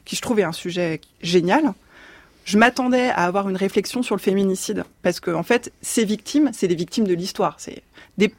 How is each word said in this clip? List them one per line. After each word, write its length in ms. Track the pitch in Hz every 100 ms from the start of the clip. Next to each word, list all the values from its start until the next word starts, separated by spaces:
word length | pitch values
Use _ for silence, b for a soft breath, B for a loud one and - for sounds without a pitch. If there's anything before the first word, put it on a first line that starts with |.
| b
qui 100 | -
je 60 |
trouvais 220 | 247 214
un 80 | 165
sujet 500 | 165 180 175 170 160 _ _
génial. 500 | 170 180 175 247 285 - b b b b b b -
Je 120 | 202
m'attendais 500 | 240 247 254 254 247
à 140 | -
avoir 240 | 175 196 196
une 60 | 185
réflexion 480 | 196 214 196 247
sur 120 | 247 202
le 60 |
féminicide, 600 | 202 190 190 190 - 185 - _
parce 180 | 180 175
que, 100 | -
en 120 | 165
fait, 280 | - 240 - -
ces 220 | - -
victimes, 480 | 202 208 - 294 285
c'est 140 | - 180
des 80 | 170
victimes 320 | 175 - 202
de 60 |
l'histoire. 420 | 170 190 - 170 -
C'est 260 | - - - B B -
des, 140 | 208